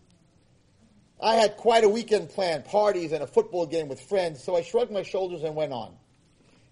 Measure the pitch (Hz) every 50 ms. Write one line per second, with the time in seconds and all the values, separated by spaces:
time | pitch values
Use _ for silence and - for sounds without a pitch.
0 | _ _ _ _ _ _ _ _ _ _ _ _ _ _ _ _ _ _ _ _
1 | _ _ _ _ - 214 226 226 214 202 - - - 226 226 226 220 196 208 233
2 | 220 - 214 196 170 151 - 202 190 175 160 143 131 - - 208 208 208 196 180
3 | 170 151 160 151 143 - - - 214 - 175 180 170 160 165 165 156 139 131 -
4 | - - 202 190 180 170 156 - - - 180 170 165 - - 247 247 202 214 190
5 | 165 - - 185 190 180 175 156 151 156 151 151 156 139 131 117 107 92 87 _
6 | _ _ _ _ _ _ _ _ _ _ _ _ _ _